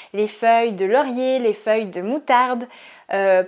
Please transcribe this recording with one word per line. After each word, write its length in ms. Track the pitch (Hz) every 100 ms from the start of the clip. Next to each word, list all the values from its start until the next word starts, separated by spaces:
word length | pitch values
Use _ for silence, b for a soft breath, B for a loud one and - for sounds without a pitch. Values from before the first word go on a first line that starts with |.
| B
les 140 | 202 214
feuilles 460 | 214 226 226 233
de 120 | 190
laurier, 540 | 190 247 277 247 262 262
les 160 | 240
feuilles 320 | 208 - 220 208
de 140 | 175
moutarde. 640 | 185 294 - 247 254 247 240 B B B B
Euh, 320 | 196 196 185